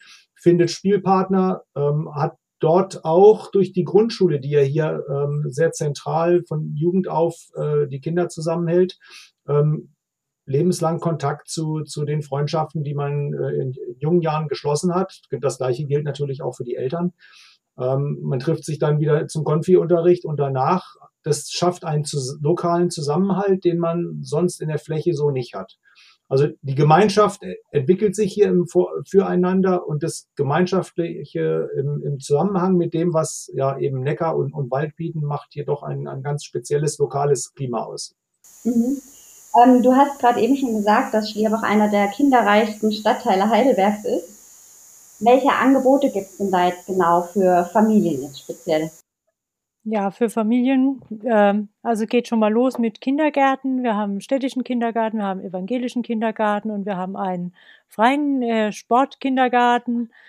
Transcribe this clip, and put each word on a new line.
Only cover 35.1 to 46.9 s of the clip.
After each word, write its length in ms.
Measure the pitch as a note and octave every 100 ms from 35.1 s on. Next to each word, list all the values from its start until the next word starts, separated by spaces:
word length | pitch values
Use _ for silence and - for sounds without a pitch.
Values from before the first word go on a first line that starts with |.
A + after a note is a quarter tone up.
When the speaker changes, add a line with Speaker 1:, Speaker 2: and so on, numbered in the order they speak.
| D#3
Speaker 1:
macht 280 | D3 C#3+ -
hier 120 | -
doch 180 | - F3
ein, 240 | D3+ G2+ C#3
ein 160 | C#3
ganz 220 | C#3 D3
spezielles 540 | - - - D3 D3+ -
lokales 560 | C#3 C#3 C#3+ C3 -
Klima 300 | - B2+ A2
aus. 300 | G#2+ G2+ - _ _ _ - -
Speaker 2:
Mhm. 360 | A3+ A#3 B3 C#4 - - - - - A#3+
Ähm, 180 | B3+ B3
du 120 | B3+
hast 260 | B3+ C#4+ -
grad 160 | A#3+ A#3
eben 220 | A3+ C4+
schon 160 | B3+
gesagt, 400 | G#3+ G#3 A3+ -
dass 160 | A3 G#3+
Schlierbach 320 | G#3 G#3+ G#3+
einer 280 | G#3+ G#3+ G#3
der 180 | G3+ G3+
kinderreichsten 840 | - C#4+ B3 G#3 G#3 A3 - G#3+
Stadtteile 560 | G#3 G#3+ - A#3 F#3+ G#3+
Heidelbergs 560 | A3 C4 G3 G3+ G#3
ist. 300 | - D#4+ - - - - - - - - - -
Welche 300 | A3+ C4 C4
Angebote 600 | - B3+ C4 C4 C4+ C4+
gibt's 260 | G3+ G3 -
denn 160 | G3
da 140 | F3+ F3+
jetzt 200 | F3+
genau 360 | -